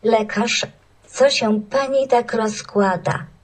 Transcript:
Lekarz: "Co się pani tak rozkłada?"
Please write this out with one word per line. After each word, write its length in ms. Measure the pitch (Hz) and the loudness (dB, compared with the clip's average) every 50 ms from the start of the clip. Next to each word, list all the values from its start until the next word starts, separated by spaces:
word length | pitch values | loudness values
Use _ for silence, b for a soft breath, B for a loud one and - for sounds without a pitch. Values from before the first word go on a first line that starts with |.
| - | 2
Lekarz: 640 | 220 233 220 208 208 - 208 208 233 - - - - - _ _ _ _ _ _ | 2 2 2 0 0 -2 -2 -2 -2 -2 -4 -4 -6 -10 _ _ _ _ _ _
"Co 240 | - - - - - | -18 0 2 2 4
się 300 | 554 554 - 214 214 214 208 - | 4 2 0 0 0 -2 -2 -2
pani 380 | - 277 277 262 269 269 269 262 | -2 -2 -2 0 0 0 2 4
tak 260 | 247 240 233 233 - | 2 2 2 0 -2
rozkłada?" 920 | 226 220 214 208 - - - - 202 202 190 185 175 - - - - - - - _ | -2 -2 -2 -4 -6 -14 -4 0 0 2 2 0 -2 -2 -4 -4 -4 -8 -12 -20 _